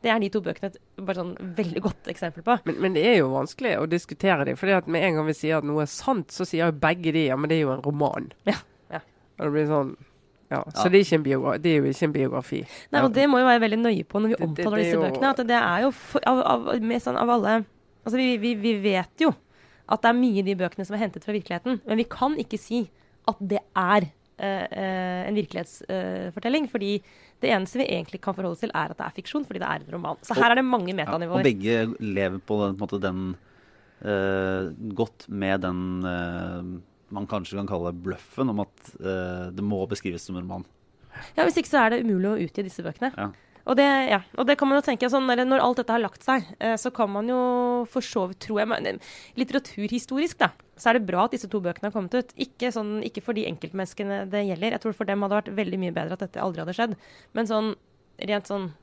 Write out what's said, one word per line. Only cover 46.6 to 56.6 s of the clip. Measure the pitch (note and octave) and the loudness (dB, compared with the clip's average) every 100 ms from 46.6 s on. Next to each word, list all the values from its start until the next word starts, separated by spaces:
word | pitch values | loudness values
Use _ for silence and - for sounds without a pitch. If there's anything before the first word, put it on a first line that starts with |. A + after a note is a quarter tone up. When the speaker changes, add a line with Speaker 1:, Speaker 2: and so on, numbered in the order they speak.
| A3 A3+ | -2 0
Speaker 1:
så | B3+ | -4
kan | B3 G#3 | -2 -2
man | G3+ A3+ | 0 0
jo | B3+ B3 B3 B3 B3 A#3 | 0 2 2 0 0 -2
for | C4 | -4
så | - A3+ F#3 | -2 -2 -2
vidt, | F#3+ | -6
tror | - G#3 | -4 -2
jeg, | G#3+ | 0
men, | - - | -2 -2
eh, | F#2+ - - - - | -6 -10 -20 -12 -4
litteraturhistorisk | B3+ C4+ C4+ - G#3 A#3 - C4 E4 - | 0 -2 -2 -6 -4 -4 -2 -2 -2 0
da, | F3+ - - _ | -2 -2 -20 _
så | A#3 | 2
er | A3 | 2
det | G3 | 2
bra | F3+ A3+ | 0 0
at | |
disse | A#3+ G3 | 0 -4
to | G#3 | -4
bøkene | F3 F3 G#3 | -4 -4 -6
har | |
kommet | G#3+ F#3 B3+ | -4 -2 -2
ut. | B3 - | -4 -6
Ikke | C4+ _ B3 | -8 _ -4
sånn, | A#3 G#3 G#3+ | -4 -4 -4
ikke | A3+ G#3 | -6 -8
for | G#3+ | -4
de | G#3+ A3 | -4 -4
enkeltmenneskene | E3 D#3+ F#3+ F#3 - G3+ G3 G3 | -6 -8 -6 -8 -6 -6 -4 -4
det | G#3 G3+ | -2 -2
gjelder. | E3 G#3+ | -2 -2
Jeg | G3+ | -2
tror | A3+ G3+ | -6 -4
for | G3 | -2
dem | G3+ | -2
hadde | G3+ G#3 | 0 -2
vært | G#3 G3+ | -2 -4
veldig | F#3+ F#3+ | -4 -2
mye | F3+ | -4
bedre | E3+ D#3+ | -4 -6
at | F3+ | -6
dette | F#3 - | -8 -4
aldri | F#3+ E3 | -6 -4